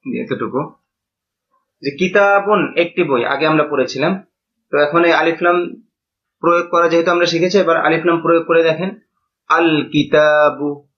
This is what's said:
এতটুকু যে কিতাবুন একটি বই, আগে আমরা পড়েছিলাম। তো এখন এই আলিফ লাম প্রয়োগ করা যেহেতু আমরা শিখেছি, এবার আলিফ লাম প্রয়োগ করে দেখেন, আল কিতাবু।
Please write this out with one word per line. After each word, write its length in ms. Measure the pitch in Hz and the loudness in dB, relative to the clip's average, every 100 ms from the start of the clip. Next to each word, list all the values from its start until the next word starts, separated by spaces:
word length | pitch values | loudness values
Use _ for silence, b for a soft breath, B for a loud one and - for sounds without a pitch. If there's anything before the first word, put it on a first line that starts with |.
| 135 | -8
এতটুকু 760 | 123 - 127 117 127 156 _ _ _ _ _ _ _ _ _ _ _ | -8 -6 -6 -6 -6 -8 _ _ _ _ _ _ _ _ _ _ _
যে 100 | 135 - | -10 -4
কিতাবুন 760 | 185 196 202 202 196 208 147 160 | -2 2 2 2 2 0 0 -2
একটি 260 | 170 - | -4 -2
বই, 220 | 156 127 123 | -2 0 -2
আগে 220 | 139 156 | -2 0
আমরা 160 | 156 | 0
পড়েছিলাম। 600 | 147 143 123 131 156 190 - _ _ _ _ | 0 -2 -4 -2 -4 -4 -8 _ _ _ _
তো 60 | 147 | -2
এখন 280 | 147 165 170 | 0 2 2
এই 80 | |
আলিফ 280 | 151 160 165 | 2 0 0
লাম 400 | 175 175 175 - _ _ _ _ _ _ | 0 0 -2 -10 _ _ _ _ _ _
প্রয়োগ 300 | 160 170 170 | 0 0 0
করা 200 | 170 170 | 0 2
যেহেতু 220 | 165 170 | 2 2
আমরা 140 | 175 170 | 0 0
শিখেছি, 320 | 165 180 190 | 0 0 2
এবার 200 | 165 160 | 2 0
আলিফ 280 | 156 160 170 | 0 0 0
লাম 160 | 165 | 0
প্রয়োগ 240 | 165 165 165 | 2 0 2
করে 180 | 165 | 2
দেখেন, 360 | 165 160 190 202 _ _ _ _ _ | 2 0 -6 -10 _ _ _ _ _
আল 420 | 160 170 156 - | 0 2 0 -2
কিতাবু। 960 | 151 143 151 151 151 151 135 147 143 _ | -2 0 2 4 4 2 0 -6 -8 _